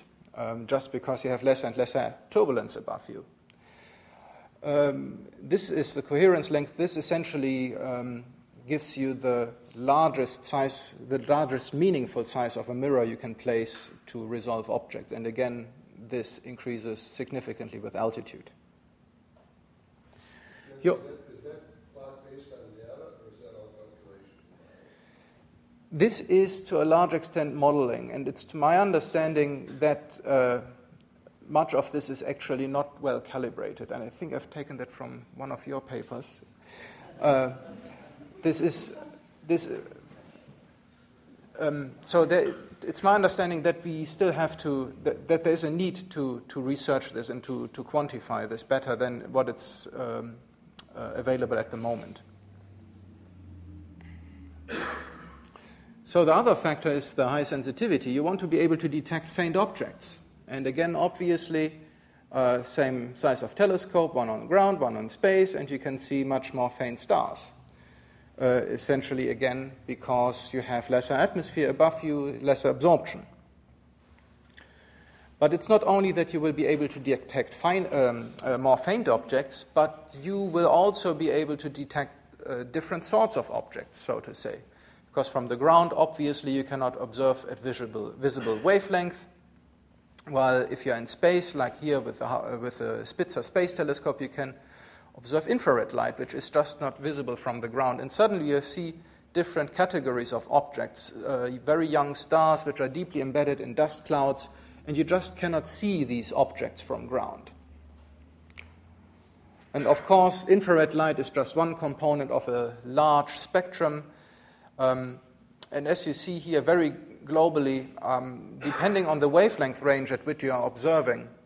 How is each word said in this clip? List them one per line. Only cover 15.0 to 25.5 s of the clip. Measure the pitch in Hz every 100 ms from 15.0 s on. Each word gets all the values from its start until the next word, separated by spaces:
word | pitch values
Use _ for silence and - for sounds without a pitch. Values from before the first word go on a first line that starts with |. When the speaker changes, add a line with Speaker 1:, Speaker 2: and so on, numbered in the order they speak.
| 104
Speaker 1:
And | 117 113
again, | 113 123 120 117 - - - 117
this | 123 110 -
increases | 127 120 127 117 113 107
significantly | - - 127 135 117 107 113 113
with | 110 98
altitude. | 113 113 110 - - _ _ _ _ _ _ _ _ _ _ _ _ _ _ _ _ - - - - - - 135
Speaker 2:
Is |
Speaker 1:
Yo- | 170 -
Speaker 2:
that, | - - - -
is | 147
that | 156 - - _
plot | 139 135 135 135
based | 135 135
on | 123 110 110
data, | 113
or | 131 - 107 110
is | 107
that | 117 110
all | 107
calculation? | 107 107 104 101 95 95 _ _ _ _ - - _ _ _ _ _ _